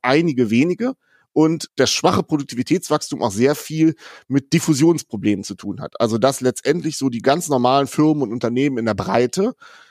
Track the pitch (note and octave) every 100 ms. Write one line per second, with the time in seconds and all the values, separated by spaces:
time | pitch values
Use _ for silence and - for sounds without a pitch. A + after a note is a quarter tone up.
0 | B2 D3 E3+ B2+ A2+ A#2 E3 F3+ A#3+ B3+
1 | _ _ _ D3 D#3+ D#3+ - - B2+ -
2 | F3 F#3 - D3+ C#3 A#2+ - E3+ - D3
3 | - D2+ F#2+ G2 C3 D3 - D#3 D#3+ D#3
4 | - - - C3+ - E3+ - C3+ E3 D#3+
5 | - G#2 G#2 G2 - G2 G2+ G2 - -
6 | A2+ A2+ C3 C3+ B2+ - A#2+ E3+ D#3 -
7 | C3+ A#2 - E3 D#3+ C3 B2 C#3 C3+ -
8 | D#3 D3+ A#2 A#2+ A#2 B2 C#3+ B2 A2+ G2+
9 | F#2 A2+ B2 - A3 - - - _